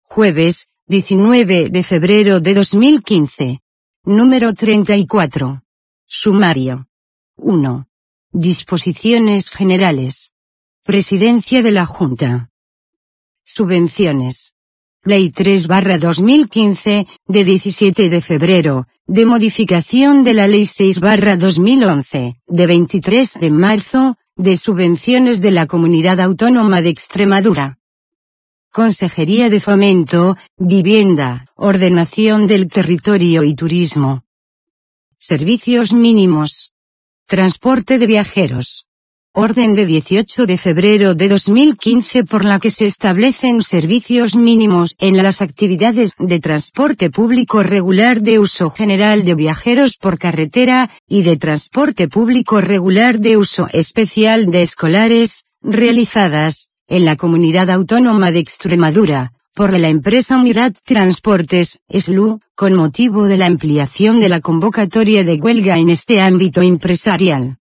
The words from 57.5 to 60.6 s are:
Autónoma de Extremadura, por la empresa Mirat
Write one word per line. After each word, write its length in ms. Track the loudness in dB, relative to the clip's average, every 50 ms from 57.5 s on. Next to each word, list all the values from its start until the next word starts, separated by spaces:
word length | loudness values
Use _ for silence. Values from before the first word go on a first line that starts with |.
| 2 0 0 0
Autónoma 640 | 0 -2 -2 0 0 2 2 2 2 2 0 0 0
de 60 | -2
Extremadura, 960 | -2 -4 -8 -10 -4 -2 0 0 2 2 2 2 2 2 0 -2 -4 -8 _ _ _ _ _
por 240 | -4 -2 0 0 2
la 120 | 2 2
empresa 480 | 0 0 0 0 0 0 0 0 0 2
Mirat 400 | 2 2 2 0